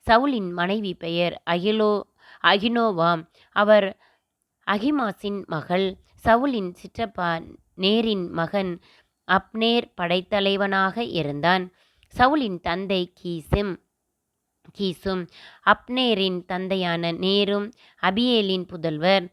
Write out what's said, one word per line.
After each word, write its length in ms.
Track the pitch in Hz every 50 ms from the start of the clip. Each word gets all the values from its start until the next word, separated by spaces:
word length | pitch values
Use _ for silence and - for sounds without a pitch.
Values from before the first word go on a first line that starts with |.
| _
சவுலின் 420 | - 226 233 269 285 262 226 190 175
மனைவி 420 | 175 175 170 180 202 220 208 190 175
பெயர் 500 | _ - 170 170 170 175 170 - - _ -
அகிலோ-, 540 | 170 180 175 214 214 220 214 208 208 202 - _ _ _ _ - - - -
அகினோவாம். 800 | 170 190 208 190 226 233 240 233 220 190 165 165 170 170 160 165 _ _ _ _ _ _
அவர் 440 | - 208 208 214 208 196 190 - _ _ _ _ _ _ _ _ _ _ _ _ _ _
அகிமாசின் 760 | - 202 208 208 285 302 285 247 208 190 _ - 202 202 196 -
மகள். 420 | - 165 156 139 - 180 185 196 190 190 - _ _ _ - -
சவுலின் 500 | 233 226 240 262 285 254 220 190 180 180
சிற்றப்பா 580 | - - 190 _ - 226 202 - - 180 170 165 165 - - - _ _ _ _
நேரின் 520 | - 185 196 214 233 226 226 208 190 175 165
மகன் 500 | - 165 165 160 - 202 190 185 170 180 _ _ _ _ _ _ _ _ _
அப்னேர் 600 | - 185 196 - _ - 220 220 233 233 240 240 - _
படைத்தலைவனாக 1000 | - 180 170 175 185 185 _ 208 202 196 196 196 196 202 196 196 196 190 190 185 226 240 -
இருந்தான். 600 | - 170 151 143 143 147 147 170 185 185 180 180 _ _ _ _ _ _ _ _ -
சவுலின் 440 | - 247 262 302 311 262 208 180 170
தந்தை 540 | - 180 170 185 196 185 196 185 180 175 _ _ -
கீசிம், 500 | 175 175 160 147 - - 202 208 202 170 - _ _ _ _ _ _ _ _ _ _ _ _ _ _ _ _ _ - _ -
கீசும். 480 | 202 190 160 - - 196 190 185 175 165 - - - - - _ _
அப்னேரின் 800 | 196 214 - _ - 247 254 254 240 220 190 190 190 180 180 180
தந்தையான 680 | - 185 180 185 185 196 190 180 170 170 170 170 170
நேரும் 600 | 170 170 185 190 196 202 202 196 202 202 202 214 - _ - - _ _
அபியேலின் 680 | - 180 190 214 240 254 240 220 202 190 190 185 175
புதல்வர். 580 | - 180 170 156 165 156 151 160 185 196 196 175 180